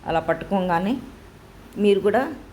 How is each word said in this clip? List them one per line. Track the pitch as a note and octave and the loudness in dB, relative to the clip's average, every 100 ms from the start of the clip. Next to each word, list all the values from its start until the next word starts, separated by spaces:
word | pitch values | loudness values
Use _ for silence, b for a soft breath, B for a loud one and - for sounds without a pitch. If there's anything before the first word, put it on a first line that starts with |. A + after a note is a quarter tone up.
| - | -2
అలా | D#3+ | -2
పట్టుకోగానే | D#3+ E3 D#3+ G3 F3+ E3+ G3 C4 - - - - - - - - | 0 -4 -2 -2 0 0 0 -4 -6 -20 -20 -20 -20 -20 -16 0
మీరు | G#3 G3 | 2 4
కూడా | G#3 G#3+ C#4+ C#4+ - | 4 2 -2 -8 -16